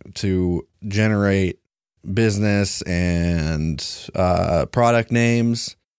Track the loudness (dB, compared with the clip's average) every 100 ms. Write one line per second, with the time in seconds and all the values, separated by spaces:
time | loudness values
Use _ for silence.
0 | -14 -6 -2 0 0 -2 -6 _ -4 2
1 | 2 2 2 2 0 -4 _ _ _ _
2 | -6 0 0 2 2 2 0 -4 -4 0
3 | 0 2 0 0 0 -2 -2 -4 -8 -12
4 | -8 -2 0 2 0 0 0 2 2 2
5 | 0 0 2 2 0 -2 -6 -12 _